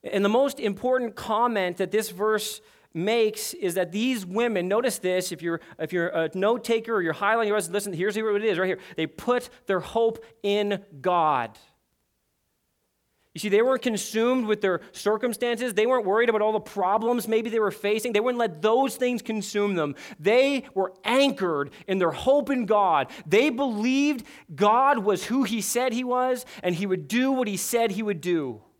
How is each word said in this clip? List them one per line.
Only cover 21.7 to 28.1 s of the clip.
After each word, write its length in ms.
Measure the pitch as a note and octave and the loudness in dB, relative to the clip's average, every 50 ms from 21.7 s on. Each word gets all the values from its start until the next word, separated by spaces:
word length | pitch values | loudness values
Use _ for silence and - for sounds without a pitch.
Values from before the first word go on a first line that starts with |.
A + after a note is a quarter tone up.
| - - - - | -8 -18 -6 -4
in 100 | F#3+ F#3+ | -2 0
their 140 | F#3 E3 D3 | 0 0 0
hope 360 | - - B3+ C4+ D4 C4+ C#4 | 0 2 4 4 4 4 2
in 160 | C#4 B3+ A#3 | -2 -2 0
God. 460 | F3+ G#3+ G#3 G3+ F#3 E3 D3 C3 - - - - | 2 2 4 4 4 4 2 0 -2 -6 -16 -4
They 240 | D#3 D#3+ G#3+ C4 D#4 | 2 4 4 4 4
believed 720 | C4 A3+ C#4+ C4+ A3+ G#3 G#3+ B3 C4 C4+ C#4+ D4 D4+ B3 G#3 - - - - _ E3 | 2 0 -2 -2 -2 -2 0 0 2 2 2 0 0 -4 -6 -16 -20 -20 -18 _ -2
God 440 | C3+ G3 G#3 A3 A#3+ C4+ C#4 C#4+ B3 | 2 4 4 4 6 4 4 2 2
was 260 | F#3+ G#3 G3+ F3 - | 2 0 0 0 -2
who 180 | - A3+ C4+ C4+ | -2 0 0 0
he 180 | F#3 A3 A3+ - | 0 0 -4 -4
said 300 | - - A#3 B3+ C4 A3 | -2 -2 0 0 0 -2
he 120 | A#3+ B3+ | -2 -4
was, 420 | B3 B3 B3 B3+ B3+ B3+ B3 - - - - - | -2 0 0 0 0 0 -2 -4 -14 -18 -6 -4
and 140 | F3+ F3 | -4 -2
he 100 | D#3 G3+ | -2 -2
would 220 | G3 F#3 F3+ D3+ C#3 | -2 -2 -4 -4 -2
do 240 | G#3 A#3+ B3+ C4+ C#4 | 0 0 2 2 2
what 160 | B3+ B3+ G#3 | 0 0 -2
he 80 | G3+ | -2
said 340 | F#3 - - - A#3 A#3 A3+ | -4 -4 -2 0 0 0 0
he 140 | G3 G3 A3+ | 0 -2 -2
would 160 | G#3 | -2